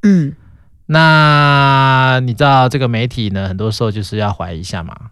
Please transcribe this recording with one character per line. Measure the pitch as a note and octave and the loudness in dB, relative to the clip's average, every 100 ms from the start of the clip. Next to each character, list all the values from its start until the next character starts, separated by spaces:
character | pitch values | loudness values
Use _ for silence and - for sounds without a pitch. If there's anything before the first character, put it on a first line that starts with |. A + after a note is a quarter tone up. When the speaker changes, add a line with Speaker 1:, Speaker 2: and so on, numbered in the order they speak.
Speaker 1:
嗯。 | G3+ F3+ C#3+ - - - _ _ - | 2 2 0 -8 -20 -20 _ _ -2
Speaker 2:
那 | D#3 D#3+ D#3 D3+ D3 C#3+ C#3 C#3 C3+ C3+ C3 C3 B2+ | 2 4 4 4 4 2 2 2 2 2 2 2 0
你 | B2+ | -2
知 | A#2 | 0
道 | C#3+ C3 B2+ | 2 4 2
这 | C3+ | 0
个 | B2 | -4
媒 | A2+ B2 | -4 -6
体 | - G#2 | -6 -6
呢， | G2 F#2+ | -4 -6
很 | F#2 | -6
多 | G#2+ | -6
时 | - | -4
候 | A2+ | -4
就 | G#2 | -4
是 | F#2 G#2+ | -8 -6
要 | G#2 | -4
怀 | F#2+ F2+ | -6 -10
疑 | E2 | -10
一 | |
下 | F#2+ F#2 | -10 -10
嘛。 | E2 - - | -12 -16 -20